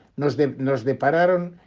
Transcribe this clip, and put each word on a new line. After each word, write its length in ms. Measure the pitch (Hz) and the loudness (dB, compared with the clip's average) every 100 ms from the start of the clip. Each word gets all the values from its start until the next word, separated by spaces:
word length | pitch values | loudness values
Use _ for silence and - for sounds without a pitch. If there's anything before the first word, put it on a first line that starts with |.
| _ - | _ -4
nos 220 | 143 120 | -2 0
de-, 180 | 143 135 | 0 0
nos 280 | 131 131 123 | -2 -2 -2
depararon 760 | 127 139 165 180 180 175 - | -2 0 2 2 2 -2 -12